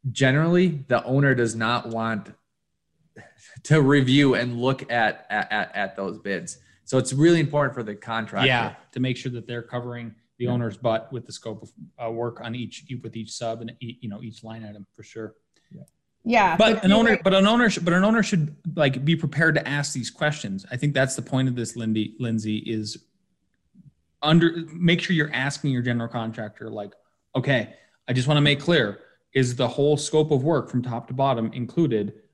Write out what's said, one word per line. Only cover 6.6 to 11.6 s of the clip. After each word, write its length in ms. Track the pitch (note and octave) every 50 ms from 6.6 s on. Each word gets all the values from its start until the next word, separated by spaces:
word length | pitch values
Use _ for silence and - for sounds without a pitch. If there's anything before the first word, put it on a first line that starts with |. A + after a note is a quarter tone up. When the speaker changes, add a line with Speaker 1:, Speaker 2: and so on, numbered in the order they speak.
| _ _ _ _ _
Speaker 1:
So 140 | - -
it's 140 | C3 B2+ -
really 280 | C3+ C3+ D#3 E3+ E3+ E3
important 340 | D#3 C#3+ D3 D3 C#3+ B2+ B2+
for 80 | B2+ A2+
the 120 | G#2+ G#2
contractor. 520 | - - A2+ A2+ A2+ A2 G#2 G2+ G2+ -
Speaker 2:
Yeah, 280 | C3+ B2+ A#2+ A2+ G#2 - - _ _
to 80 | _ C3
make 180 | B2+ C3 B2
sure 140 | - - C3 B2
that 140 | A#2+ A2
they're 140 | - A#2+ A#2+ A2+
covering 520 | - - B2 B2 B2 A#2+ A#2+ A#2 A2+ - _ _ _ _
the 80 | _ A#2+
Speaker 1:
Yeah. 60 | A#2+
Speaker 2:
owner's 260 | B2 B2 A#2+ A2+ G2
butt 340 | - - A#2 A2 A2 A2 -
with 140 | C3+ A#2 -
the 80 | - -
scope 300 | - _ A2+ G#2+ -